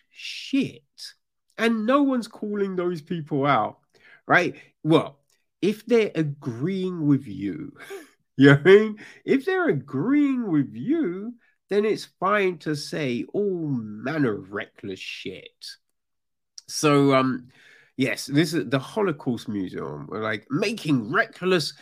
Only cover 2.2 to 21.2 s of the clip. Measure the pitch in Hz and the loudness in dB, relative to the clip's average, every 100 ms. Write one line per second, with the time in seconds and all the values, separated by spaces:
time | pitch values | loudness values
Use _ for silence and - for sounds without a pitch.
2.2 | 208 - 214 208 196 185 175 175 - 175 | -4 -10 -8 -4 -2 -2 -2 -4 -6 -8
3.2 | 147 147 143 123 104 - _ _ - - | -4 -2 2 2 0 -6 _ _ -20 -20
4.2 | - 165 175 - - _ 156 156 104 - | 2 2 2 -4 -18 _ 2 2 2 -10
5.2 | _ _ _ _ 185 208 - 240 208 160 | _ _ _ _ -4 -4 0 2 2 0
6.2 | 151 143 127 113 165 196 185 180 147 139 | -4 -4 -8 -6 -4 -4 -4 -2 2 2
7.2 | 107 95 98 87 - - - 392 - _ | 0 -8 -6 -6 -10 -16 -16 -16 -18 _
8.2 | _ - 139 139 175 202 220 214 - - | _ 6 8 8 10 8 8 -4 -16 -16
9.2 | 190 262 269 370 330 151 107 131 202 294 | -2 0 0 0 0 -2 -4 -4 0 2
10.2 | 285 254 220 151 120 107 180 330 214 180 | 2 0 0 0 -2 -6 -4 -2 -2 -4
11.2 | 220 240 _ _ _ 202 214 147 - _ | -10 -14 _ _ _ -2 0 -2 -6 _
12.2 | 185 208 190 170 160 147 - 165 139 120 | -2 0 0 -2 -6 -6 -6 -6 -2 -4
13.2 | - - 202 180 156 127 107 107 127 160 | -4 -4 -2 -2 -4 -4 -6 -8 -6 0
14.2 | 127 101 95 101 - _ 101 95 - - | 0 0 -6 -8 -8 _ -12 -10 -12 -12
15.2 | - 92 - _ - - _ _ _ _ | -12 -14 -18 _ -20 -20 _ _ _ _
16.2 | _ _ _ - - - 151 143 139 135 | _ _ _ -20 -12 -2 4 6 6 4
17.2 | 131 123 - _ - - _ - 127 101 | 2 -2 -10 _ -20 -20 _ -4 -2 -2
18.2 | - 143 160 160 117 139 - 220 196 147 | -2 0 0 -2 -2 -4 -4 -4 -2 -2
19.2 | - 117 - 104 92 - 71 73 69 104 | -4 -4 -4 -6 -6 -8 -10 -10 -10 -8
20.2 | 107 107 - 143 208 226 160 135 107 185 | -6 -6 -4 -4 -2 -4 0 0 0 -2